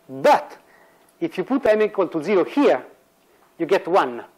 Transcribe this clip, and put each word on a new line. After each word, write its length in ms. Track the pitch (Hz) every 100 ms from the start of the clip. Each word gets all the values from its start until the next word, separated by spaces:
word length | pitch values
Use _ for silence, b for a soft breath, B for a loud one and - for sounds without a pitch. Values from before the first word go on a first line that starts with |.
| -
But 480 | 135 294 254 - - _ b b b b -
if 160 | 160 -
you 80 |
put 220 | 180 269 220
M 160 | 214
equal 260 | 214 196 180
to 140 | 165
zero 220 | 151 196
here, 400 | 156 285 247 131 - _ _ _ _ b b -
you 80 | 160
get 200 | 190 165
one. 360 | 185 135 117 -